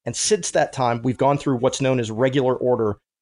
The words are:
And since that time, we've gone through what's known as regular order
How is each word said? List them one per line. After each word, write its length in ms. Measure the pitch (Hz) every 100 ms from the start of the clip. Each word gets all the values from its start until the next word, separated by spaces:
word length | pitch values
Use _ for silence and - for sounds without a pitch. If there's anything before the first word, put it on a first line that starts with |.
And 100 | 120
since 360 | - - 208 -
that 240 | 165 147
time, 260 | - 123 117
we've 160 | 127 117
gone 220 | 139 143
through 180 | 147 123
what's 240 | 127 -
known 200 | 131 131
as 100 | 113
regular 440 | 110 131 139 127
order 440 | 123 123 120 107 101 _ _